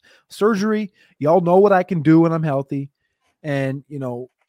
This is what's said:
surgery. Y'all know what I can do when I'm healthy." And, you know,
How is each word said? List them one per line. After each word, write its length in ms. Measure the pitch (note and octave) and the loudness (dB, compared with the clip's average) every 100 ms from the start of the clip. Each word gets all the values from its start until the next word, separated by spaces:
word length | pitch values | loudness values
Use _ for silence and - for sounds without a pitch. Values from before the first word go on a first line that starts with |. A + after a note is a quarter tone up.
| _ _ _ | _ _ _
surgery. 640 | - G#3 G3+ G#3+ G#3+ G#3 _ _ - | -2 -2 0 -2 -4 -6 _ _ -4
Y'all 220 | C#3+ F3+ | 2 2
know 160 | F3 F#3 | 4 4
what 160 | G3+ | 4
I 120 | F#3 | 2
can 180 | F3+ F3 | 0 -2
do 180 | C#3+ D#3+ | 4 4
when 140 | E3 | 4
I'm 80 | E3 | 0
healthy." 480 | D#3+ C3+ C#3 C#3 C#3 _ _ _ _ _ | -4 -4 -6 -8 -10 _ _ _ _ _
And, 400 | D#3 C#3 C3+ C#3 - | -8 -6 -4 -8 -12
you 100 | C#3+ | -12
know, 300 | C3 A#2+ B2+ _ | -10 -10 -14 _